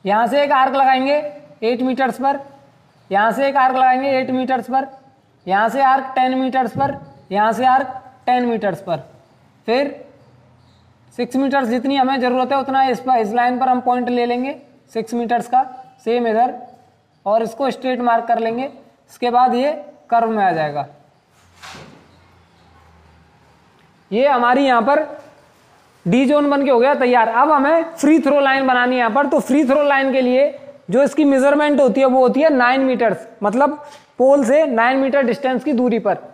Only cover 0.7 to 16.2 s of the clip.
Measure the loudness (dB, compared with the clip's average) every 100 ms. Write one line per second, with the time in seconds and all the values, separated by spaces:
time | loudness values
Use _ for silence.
0.7 | 2 2 2 0 -2 -4 -14 -20 -6 -4
1.7 | -2 -2 -2 -4 -2 -4 -4 -8 -20 _
2.7 | _ _ _ _ 0 0 0 -2 2 0
3.7 | 2 2 2 0 -2 -2 -4 -2 -4 -2
4.7 | -4 -4 -14 _ _ _ _ -4 0 0
5.7 | 2 2 2 -2 -2 -2 -2 -2 -2 -4
6.7 | -2 -4 -4 -16 -20 -6 -2 -2 0 2
7.7 | 2 0 -10 -18 -10 -2 0 0 -2 -4
8.7 | -6 -8 -8 -8 -20 _ _ _ _ -4
9.7 | -2 -2 -8 -20 -20 _ _ _ _ _
10.7 | _ _ _ _ -8 -4 -2 0 0 0
11.7 | -2 -2 0 0 0 0 0 0 -2 -2
12.7 | 0 0 -2 0 0 0 0 0 0 0
13.7 | 0 0 -2 -2 -2 -2 -2 -6 -10 -18
14.7 | _ _ -10 -6 -6 -2 -4 0 -2 -2
15.7 | -10 -20 _ -4 -2